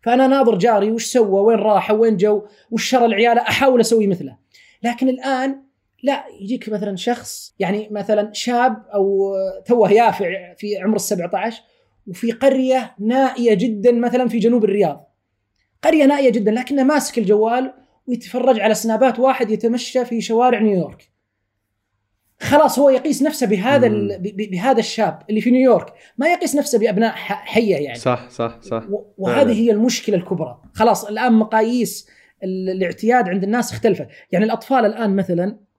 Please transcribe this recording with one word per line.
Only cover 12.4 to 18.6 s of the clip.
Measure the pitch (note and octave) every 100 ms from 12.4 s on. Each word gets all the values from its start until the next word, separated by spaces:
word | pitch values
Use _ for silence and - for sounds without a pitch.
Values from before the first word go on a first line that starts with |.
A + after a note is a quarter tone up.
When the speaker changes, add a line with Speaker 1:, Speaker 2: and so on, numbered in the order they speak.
| C4+ C4 B3+ B3+ A3+ -
Speaker 1:
نائية | G#3 B3+ C4 B3 A#3+
جدا | G#3 A#3 G#3+ A3+
مثلا | A#3+ A#3+ B3 B3
في | A3+
جنوب | G#3+ A#3+
الرياض، | G#3 G3+ F3 C#3+ _ _ _ _ _ _ _ _
قرية | D4+ D#4+ C#4
نائية | C#4+ C4+
جدا، | G#3 G3+
لكنه | A3+ B3 C#4
ماسك | C4 D4 C#4+ -
الجوال | G3 G#3 A3 B3 C4 - _ _ -
ويتفرج | A#3+ - B3+ C4+
على | A3+